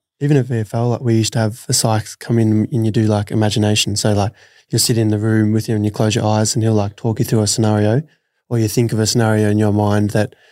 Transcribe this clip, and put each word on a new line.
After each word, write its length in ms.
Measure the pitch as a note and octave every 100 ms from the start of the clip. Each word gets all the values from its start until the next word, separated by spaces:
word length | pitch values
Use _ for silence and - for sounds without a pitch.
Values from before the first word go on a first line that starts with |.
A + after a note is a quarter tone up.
| _ -
Even 160 | C#3+ C#3+
at 100 | B2
V 120 | A#2
F 160 | G#2+
L, 160 | A#2 A#2+
like, 100 | A2+
we 140 | B2
used 180 | A2+ G#2+
to 80 | A#2
have 240 | A2 A2 -
a 40 |
psych 340 | A#2 A#2 G#2+ - -
come 180 | - A#2
in 300 | A2 G#2+ G#2
and 140 | B2
you 80 | A2
do, 140 | A2 G#2+
like, 240 | G#2 G2+
imagination. 640 | A2 G#2+ G#2+ G#2 G#2+ - G2+
So, 160 | A2
like, 200 | G2+ G2+ - - _ -
you'll 100 | A#2
sit 180 | - A#2
in 120 | A2
the 100 | G#2+
room 320 | A2 A2 G#2+
with 160 | A2 A#2
him 80 |
and 100 | G#2+
you 60 | G#2
close 240 | G2+ A2
your 100 | A2
eyes 300 | G#2+ G#2+ G#2+
and 80 | A#2
he'll, 120 | A2+
like, 200 | G#2+ G2+
talk 240 | - A#2 A2
you 60 |
through 160 | A#2 A2+
a 80 | G#2
scenario, 540 | - G#2+ G#2+ G#2 B2+ D#3+ _ _ _ -
or 100 | A#2+
you 100 | G#2+
think 240 | - A2+
of 60 | A2
a 80 | G#2+
scenario 420 | A#2+ A2 G#2+ G#2+
in 100 | G#2+
your 140 | G#2
mind 380 | G#2 G#2 G#2 G#2
that 240 | A2 G2+ - _